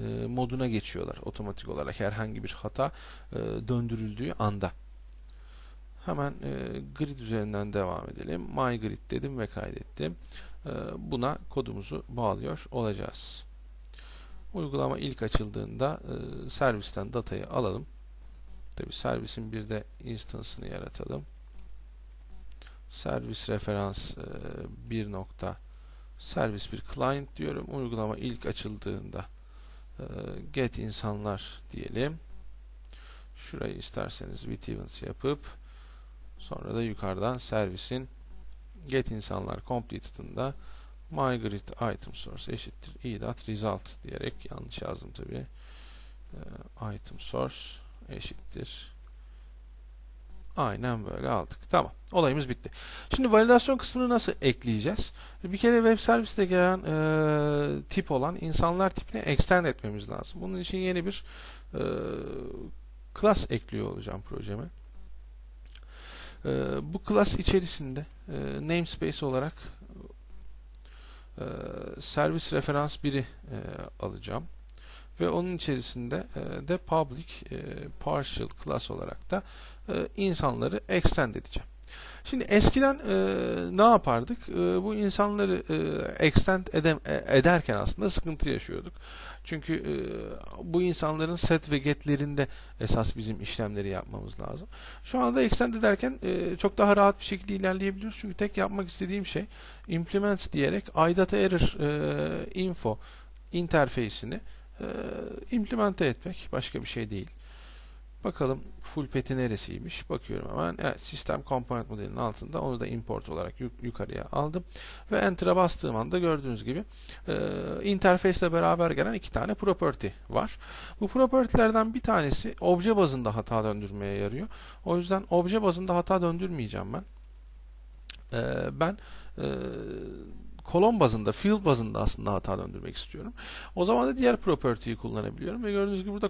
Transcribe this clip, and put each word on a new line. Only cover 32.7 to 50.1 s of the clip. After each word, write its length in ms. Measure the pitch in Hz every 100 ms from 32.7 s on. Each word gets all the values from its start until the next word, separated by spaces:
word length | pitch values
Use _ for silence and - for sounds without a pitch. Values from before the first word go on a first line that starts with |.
| - - - - - - -
Şurayı 380 | - - 53
isterseniz 640 | 50 - - 50 - 50 50
with 300 | - 57 -
events 340 | 104 90 -
yapıp 360 | 95 - 131 143 - - - - - - - - - -
sonra 380 | - - 98 107
da 60 |
yukarıdan 560 | 117 101 98 95 110 127
servisin 720 | - 110 98 90 - 127 131 - - - - - - - 151
get 240 | 131 127
insanlar 540 | 110 - 95 98 98 -
completed'ında 840 | 123 117 104 - - - - 131 139 - - - - -
my 300 | 156 135 123
grid 520 | 110 101 - - 117
item 200 | - -
source 400 | - - - -
eşittir 500 | 117 - - - -
i 180 | 127 104
dot 280 | 113 117 -
result 540 | 107 107 95 - -
diyerek, 300 | - - - - -
yanlış 300 | - - -
yazdım 300 | - - -
tabii. 340 | - - 62 131 - - - - - - - -
Ee, 640 | - - - - - 107 101
item 240 | - -
source 360 | - 127 131 - - - - - -
eşittir. 840 | 98 - - - - - - - - - - - - - - - - - - -